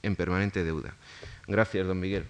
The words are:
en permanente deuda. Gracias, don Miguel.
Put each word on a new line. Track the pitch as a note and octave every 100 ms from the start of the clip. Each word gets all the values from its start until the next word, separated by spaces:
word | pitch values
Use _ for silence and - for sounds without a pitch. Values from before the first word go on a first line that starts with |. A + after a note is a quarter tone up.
en | G#2 F#2+
permanente | E2+ F#2 G2+ G2
deuda. | E2 D#2 - - - - - - -
Gracias, | G2+ A2 G2+ F#2
don | F#2
Miguel. | F#2 G2 E2